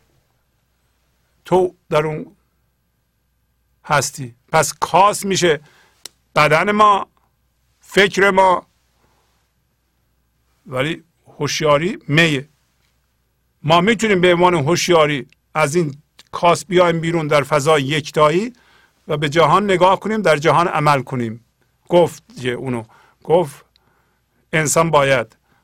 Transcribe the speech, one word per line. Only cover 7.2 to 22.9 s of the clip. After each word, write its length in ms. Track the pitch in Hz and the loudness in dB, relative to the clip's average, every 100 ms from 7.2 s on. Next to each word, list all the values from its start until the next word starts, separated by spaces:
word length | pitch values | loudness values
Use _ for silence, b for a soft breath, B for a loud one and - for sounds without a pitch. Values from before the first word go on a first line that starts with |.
| _ _ _ _ _ _ | _ _ _ _ _ _
فکر 520 | _ - 202 185 196 | _ 0 0 2 0
ما، 340 | 190 190 180 - _ _ _ _ _ _ _ _ _ _ _ _ _ _ _ _ _ _ _ - | 4 2 2 -4 _ _ _ _ _ _ _ _ _ _ _ _ _ _ _ _ _ _ _ -10
ولی 380 | 127 143 165 _ _ _ - | -6 -6 -8 _ _ _ -10
هوشیاری 600 | 147 - 156 143 175 302 - | -8 -4 -4 -4 -8 -10 -4
میه. 420 | 151 165 143 143 _ _ _ _ _ _ _ _ _ _ _ | 0 0 -2 -10 _ _ _ _ _ _ _ _ _ _ _
ما 180 | 143 170 | 0 2
می‌تونیم 400 | 185 233 220 190 | 2 0 0 2
به 120 | 180 | 2
عنوان 200 | 175 180 | 4 2
هوشیاری 760 | 175 139 170 - 165 151 143 117 _ _ | 2 0 -2 2 2 2 -2 -8 _ _
از 220 | 156 151 165 | -4 -2 -2
این 220 | 156 135 _ _ _ | -4 -8 _ _ _
کاس 340 | - 175 165 - | -2 0 0 0
بیایم 340 | 180 170 165 | 0 2 0
بیرون 280 | 165 165 151 | -2 -4 0
در 160 | 147 | 0
فضای 400 | 135 156 139 156 | 0 0 2 0
یکتایی 680 | 135 151 156 165 151 165 233 - b b b b - | 0 -4 -4 0 2 0 -4 -10 b b b b -10
و 100 | 151 | -6
به 120 | 156 | -2
جهان 340 | 147 151 175 | 2 4 4
نگاه 360 | 202 185 180 185 | 2 2 2 2
کنیم، 220 | 196 220 | -2 -2
در 160 | 185 151 | 0 2
جهان 300 | 156 143 180 | 2 2 0
عمل 340 | 156 151 143 | 0 0 0
کنیم. 440 | 123 131 113 117 _ _ _ _ - | -2 -8 -8 -10 _ _ _ _ 0
گفت 360 | 175 160 - _ 180 | 2 2 -2 _ -12
یه 140 | 123 | -8
اونو، 320 | 120 131 120 110 | -6 -6 -8 -10